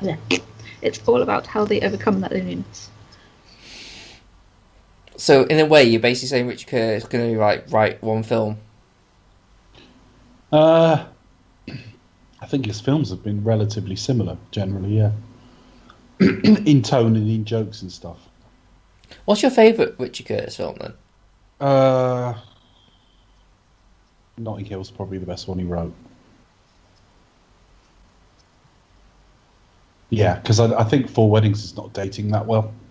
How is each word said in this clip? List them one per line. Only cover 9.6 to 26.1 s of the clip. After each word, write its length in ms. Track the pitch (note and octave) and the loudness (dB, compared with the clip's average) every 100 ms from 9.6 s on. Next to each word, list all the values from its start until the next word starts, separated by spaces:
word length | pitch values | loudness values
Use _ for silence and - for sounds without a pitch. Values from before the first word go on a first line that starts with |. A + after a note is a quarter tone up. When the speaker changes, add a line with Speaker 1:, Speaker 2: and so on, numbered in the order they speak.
| _ - - _ _ _ _ _ _ | _ -20 -20 _ _ _ _ _ _
Speaker 3:
Uh, 540 | D3+ D#3+ E3 E3 D#3 - - _ _ _ _ - - - - _ _ _ _ | 4 6 6 4 2 -2 -16 _ _ _ _ -20 -18 -18 -20 _ _ _ _
I 60 | - | -8
think 200 | C#3+ A2 | -6 -6
his 140 | G#2 | -6
films 300 | - D3+ A#2 | -2 0 -2
have 120 | F#2 | -6
been 220 | G#2+ G#2 | -6 -4
relatively 500 | G#2+ A2 G#2 G#2 F2+ | 0 0 0 -4 -8
similar, 420 | G2 - A#2+ F2 E2+ - | -8 -4 -2 -2 -8 -10
generally, 460 | - G2 G2 F#2+ G#2+ | -8 -6 -6 -2 0
yeah. 160 | G#2+ - - - - - _ | 0 -2 -10 -20 -20 -20 _
<clears throat> 460 | - _ - _ _ | -20 _ -20 _ _
In 640 | F3+ - - G#3+ - C#3+ | 2 4 4 4 6 4
tone 320 | - C3+ A2+ | 4 2 4
and 160 | A2 G#2+ | 2 0
in 140 | A2 | -2
jokes 380 | G#2+ A2+ G#2+ A2 | -2 -4 -6 -10
and 100 | F#2 | -16
stuff. 260 | - E2+ E2+ _ _ _ _ _ _ _ _ _ - - | -16 -18 -18 _ _ _ _ _ _ _ _ _ -12 -2
Speaker 2:
What's 160 | G#3+ | 2
your 100 | C4+ | 2
favourite 420 | B3 A3 A3+ - - | 6 6 6 0 -2
Richard 260 | B2+ - - | -8 -8 -8
Curtis 300 | G#2+ - - | -6 -6 -8
film, 200 | E2 - | -10 -8
then? 140 | G1+ - _ _ _ _ _ _ | -14 -16 _ _ _ _ _ _
Speaker 3:
Uh, 720 | C#3 C3+ C3+ C3 B2+ B2 B2 G#2+ - _ _ _ _ _ _ _ _ _ _ _ _ _ _ _ _ _ _ - | 0 4 4 2 0 -2 -6 -8 -14 _ _ _ _ _ _ _ _ _ _ _ _ _ _ _ _ _ _ -14
Notting 280 | A2 G2+ | -12 -10
Hill's 260 | G2 G2 F#2 | -10 -12 -12
probably 280 | - F#2+ F#2+ | -12 -10 -10
the 80 | F2+ | -10
best 200 | F2 - | -10 -8
one 140 | F#2 | -8
he 40 | |
wrote. 300 | F2 E2+ E2+ - - | -6 -6 -8 -12 -20